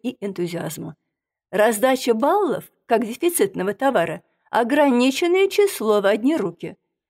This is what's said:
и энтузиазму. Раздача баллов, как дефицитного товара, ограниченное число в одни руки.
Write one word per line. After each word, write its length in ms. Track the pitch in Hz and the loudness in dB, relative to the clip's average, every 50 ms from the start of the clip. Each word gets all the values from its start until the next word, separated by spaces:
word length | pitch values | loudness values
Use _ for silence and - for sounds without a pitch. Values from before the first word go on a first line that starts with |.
и 160 | - 254 254 - | -10 -10 -8 -8
энтузиазму. 760 | - 202 190 180 175 165 170 - - 160 151 156 165 160 151 _ _ _ _ _ _ _ _ _ _ _ | -8 -8 -6 -6 -6 -6 -6 -8 -8 -10 -10 -12 -14 -14 -16 _ _ _ _ _ _ _ _ _ _ _
Раздача 640 | - 208 208 233 220 202 254 262 262 254 - 254 226 | 0 2 2 2 2 2 2 0 0 2 0 0 0
баллов, 560 | 220 269 302 381 415 392 277 208 151 - - _ _ _ | 2 2 2 2 2 0 0 -2 -4 -8 -12 _ _ _
как 180 | - 226 220 247 | -2 0 0 0
дефицитного 680 | 208 240 - 339 349 339 - 208 - - 175 185 202 196 | -4 -6 -4 -2 -2 0 0 -2 -2 -2 -4 -4 -4 -2
товара, 480 | - 269 277 247 185 165 165 151 170 - _ _ _ _ _ | 0 0 2 2 2 0 -2 -4 -8 -12 _ _ _ _ _
ограниченное 1000 | - 220 240 226 285 302 285 277 240 240 247 269 262 - 349 339 359 381 392 | 0 0 0 2 2 2 4 4 4 4 2 2 0 0 0 0 2 2 2
число 540 | 392 - 415 403 392 - - 214 220 208 208 | 2 2 2 2 2 0 -2 0 0 2 2
в 60 | 196 | 2
одни 280 | 196 214 208 233 285 330 | 2 0 2 0 0 0
руки. 400 | 277 208 170 165 - - 170 180 - _ _ _ _ _ | 0 -2 -6 -8 -10 -14 -14 -14 -18 _ _ _ _ _